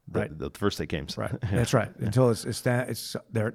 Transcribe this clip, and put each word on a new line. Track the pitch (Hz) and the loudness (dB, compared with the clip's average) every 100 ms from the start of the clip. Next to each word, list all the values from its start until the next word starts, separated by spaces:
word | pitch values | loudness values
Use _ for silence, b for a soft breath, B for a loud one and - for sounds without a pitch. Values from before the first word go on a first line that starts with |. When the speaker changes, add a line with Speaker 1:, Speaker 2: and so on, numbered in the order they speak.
| - | -6
Speaker 1:
The, | - | -4
Speaker 2:
Right. | - 78 | -2 -4
Speaker 1:
the | 71 | -8
first | - 101 - | 0 0 0
they | 78 | -2
came. | 78 71 - | -4 -4 -4
Speaker 2:
Right. | 104 | -4
Speaker 1:
<laughs> | - 87 | -2 0
Yeah. | 98 | 2
Speaker 2:
That's | 117 | 4
right. | 127 101 - | 2 0 -2
Until | 107 123 123 | 0 4 6
it's, | 107 - | 4 -2
it's | - | -2
that, | 127 123 123 | 0 0 0
it's, | 117 - - - | -6 -6 -10 -4
they're, | 113 107 | -2 -2